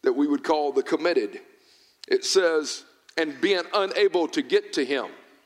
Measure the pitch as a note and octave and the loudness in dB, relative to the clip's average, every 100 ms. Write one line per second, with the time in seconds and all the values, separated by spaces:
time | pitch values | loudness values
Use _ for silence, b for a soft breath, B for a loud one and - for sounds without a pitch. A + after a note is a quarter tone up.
0 | - B2+ D3 C#3+ - D#3 D3 C3+ B2+ D#3+ | 0 2 0 0 0 0 0 -2 -2 0
1 | E3 D#3 G#2 - - _ B B B B | 2 0 -2 -10 -20 _ B B B B
2 | - B2+ - - E3+ D#3 C#3+ - - _ | -2 -2 2 2 4 2 -2 -10 -14 _
3 | - - D#3+ C3+ F3+ F#3+ E3+ G#3 F#3+ F#3 | -8 -4 -4 0 0 0 0 -2 0 2
4 | G3+ F#3 D#3 D#3 C3 G3 G3+ - B2+ C#3 | 2 2 0 -2 0 0 0 -4 -2 -2
5 | G2+ - - _ | -4 -12 -20 _